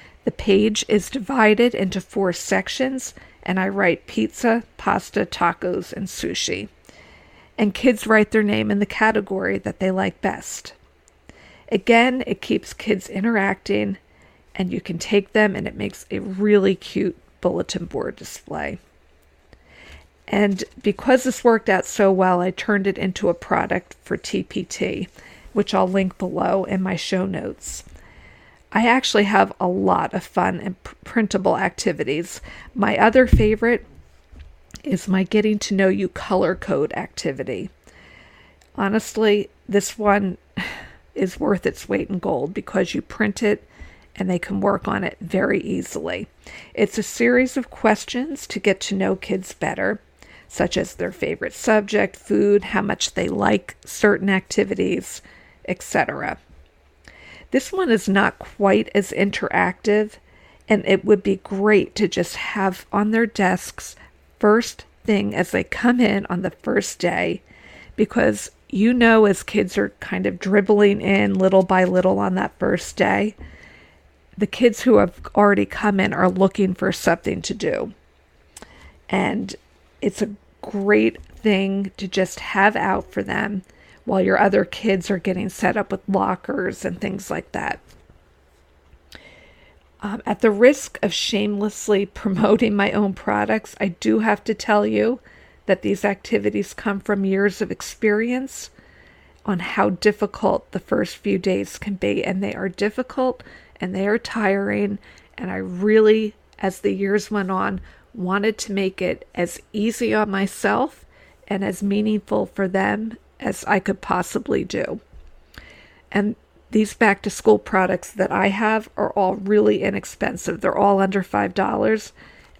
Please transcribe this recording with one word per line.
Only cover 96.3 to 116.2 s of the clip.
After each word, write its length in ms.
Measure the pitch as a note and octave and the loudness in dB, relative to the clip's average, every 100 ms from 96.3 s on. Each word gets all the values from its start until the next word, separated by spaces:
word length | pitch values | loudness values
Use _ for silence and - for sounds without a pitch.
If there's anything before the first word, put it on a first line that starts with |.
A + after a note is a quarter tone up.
| A3+ G#3 G#3 G3 | -2 0 -2 -4
come 240 | - A3 G3 | -6 -6 -4
from 260 | - G3+ | -2 -2
years 360 | F#3+ F#3+ G3+ F#3 | 0 2 0 -2
of 100 | G3 | -6
experience 1000 | - - - A3 G#3 A#3 B3 C4+ - - _ _ _ - _ _ _ | -8 -12 -2 0 2 0 -4 -6 -12 -18 _ _ _ -20 _ _ _
on 160 | - F3+ | -4 -4
how 300 | F3+ - G#3 | -2 0 0
difficult 840 | F3+ G#3+ G#3 G#3 - G3+ - - | 2 2 2 -2 -2 0 0 -2
the 80 | F#3 | -10
first 360 | - - F3+ - | -4 -2 -2 -4
few 200 | G3+ G3 | -2 -2
days 400 | F#3+ F#3 F#3+ - | 0 -2 -4 -8
can 160 | - | -8
be. 300 | G3 G3+ - | -4 -2 -2
And 180 | - F#3+ | -2 -4
they 120 | G3+ | -4
are 140 | - F#3+ | -6 -8
difficult 760 | - G3+ G#3 B3+ - B3+ B3 - - - - | -4 -4 -4 -6 -2 -2 -4 -12 -20 -20 -10
and 140 | F#3 | -6
they 140 | F#3 G3 | -2 0
are 100 | A3+ | -2
tiring. 800 | - A3+ G#3 G3 G3 G#3 G#3 G3+ - - _ - | -2 -2 0 0 0 -2 -2 -4 -12 -20 _ -12
And 120 | F#3 | -8
I 60 | F#3 | -8
really, 800 | F#3+ F3+ G#3 A3 G#3+ A3 G#3+ - _ - | -8 -2 4 6 8 6 2 -6 _ -6
as 220 | F#3+ F#3 | -6 -2
the 120 | G3+ | -2
years 380 | F#3+ G3 G#3 G3+ | -2 0 0 0
went 200 | G#3+ F#3+ | -4 -2
on, 300 | F#3+ G3 F#3+ - - _ | -2 -2 -4 -10 -20 _
wanted 460 | A#3 F3+ F#3+ G#3+ A3 | -8 -2 0 0 -2
to 140 | - | -4
make 280 | G3 F#3+ F#3+ | -2 -2 -2
it 280 | F3+ - - | -4 -4 -8
as 260 | - F3 - - | -4 -4 -6 -10
easy 400 | A3 G#3+ A3 A#3 | -4 -2 0 0
on 180 | A3 G#3+ | 0 0
myself 760 | G3 G3 - G3+ G#3+ C#4 - - _ - _ - | 0 -2 -2 0 0 -2 -6 -20 _ -20 _ -6
and 160 | G3+ | -4
as 200 | G3 F#3 | -2 -2
meaningful 640 | G3+ G3+ G#3+ G#3+ - G#3 F#3+ | -2 0 0 -2 -2 -2 -2
for 200 | - F#3+ | -2 -2
them 500 | F#3+ G3+ G#3 A3 A3 _ - | 0 0 0 -4 -10 _ -8
as 260 | C4 F#3+ - | -6 -4 0
I 120 | F#3 | 0
could 220 | F#3 F#3+ | 0 -4
possibly 640 | - F3+ F3 - - - | -2 -2 -2 -4 -2 -2
do. 360 | F#3 - - - - - - - _ - - - - _ _ | -2 -4 -4 -8 -12 -20 -20 -20 _ -20 -20 -20 -20 _ _
And 240 | G3 | -2